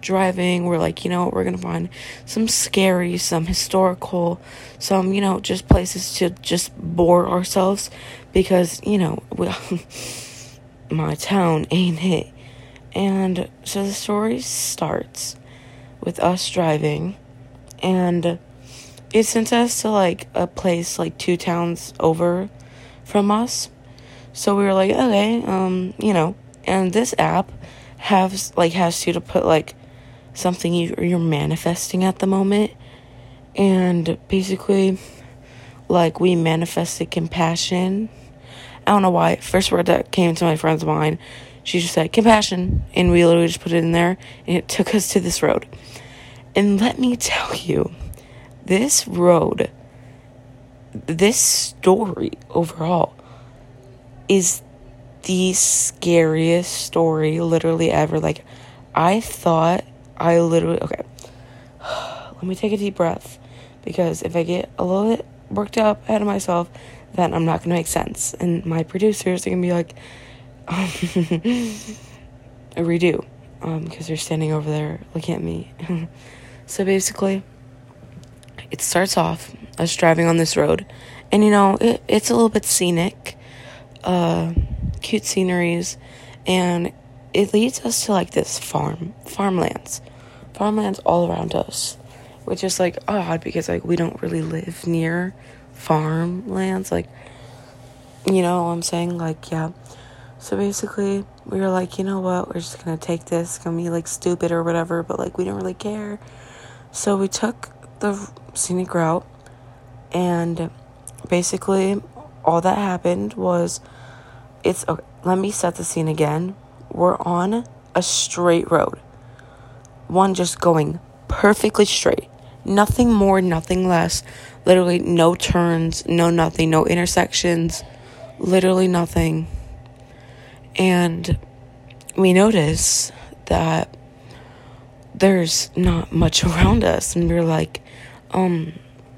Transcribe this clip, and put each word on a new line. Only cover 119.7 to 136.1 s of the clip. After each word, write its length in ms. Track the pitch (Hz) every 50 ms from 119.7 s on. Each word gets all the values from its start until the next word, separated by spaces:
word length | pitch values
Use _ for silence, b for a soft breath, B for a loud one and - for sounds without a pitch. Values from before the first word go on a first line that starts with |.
| B B B B - - - -
One 260 | 170 180 190 196 185
just 260 | 180 180 170 - -
going 400 | - 175 170 160 151 151 156 170 - - - - - -
perfectly 580 | - - - 202 214 - - 220 - - 208
straight. 440 | 202 - - - - - - - - - - B B B B -
Nothing 480 | - 196 202 208 214 - - 247 240 233
more, 280 | 208 196 196 190 190
nothing 460 | 185 185 170 160 160 - 185 185 185 185
less. 360 | 180 170 170 175 - - B B B B B B B B B
Literally 320 | - 185 185 180 175 175 175
no 380 | - - 175 170 165 165 175
turns, 720 | - - - - 185 175 170 170 165 165 165 160 - - -
no 240 | 170 170 170 170
nothing, 380 | 170 170 160 160 160 - 165 160
no 160 | 160 160 -
intersections. 960 | - 170 175 175 180 - - 175 - - - - 175 175 165 170 165 165 - - B B B B B B B B B B B
Literally 480 | - 180 180 185 185 190 185 185 185 185
nothing. 600 | 180 175 170 170 - 170 165 165 160 160 165 - B B B B B B B - - - B B B B B B B B B B B B B B - -
And 600 | 185 185 180 175 175 170 165 170 170 - - - - - - - - - - - - - - - - - -
we 180 | - 190 185 180
notice 800 | 185 196 214 220 185 151 147 160 156 - - - - - - B B B B B - -
that 500 | - 170 - 170 160 160 160 - - - - - - B B B B B B B B B B B B B B B B B - - - -
there's 560 | - - 196 196 185 170 160 - - - - -
not 360 | - 180 180 175 165 - -